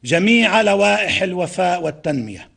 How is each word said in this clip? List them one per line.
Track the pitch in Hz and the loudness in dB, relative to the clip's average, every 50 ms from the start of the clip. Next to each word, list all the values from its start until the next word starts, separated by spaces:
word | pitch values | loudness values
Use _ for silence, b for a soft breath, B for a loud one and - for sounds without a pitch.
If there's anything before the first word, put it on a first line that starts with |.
| - | -2
جميع | 120 160 170 190 214 233 233 226 202 190 220 | 0 0 0 2 4 4 4 4 4 2 2
لوائح | 220 208 202 202 202 208 202 214 208 180 - - | 2 2 2 2 2 2 2 0 0 -2 -2 -2
الوفاء | 190 185 180 180 175 165 - - 185 175 175 180 160 | -2 -4 -4 -4 -6 -6 -2 -2 -2 0 -2 -2 -4
والتنمية | 156 151 151 - 165 147 131 113 107 98 87 - _ _ | -6 -8 -6 -6 -4 -4 -4 -6 -8 -12 -16 -18 _ _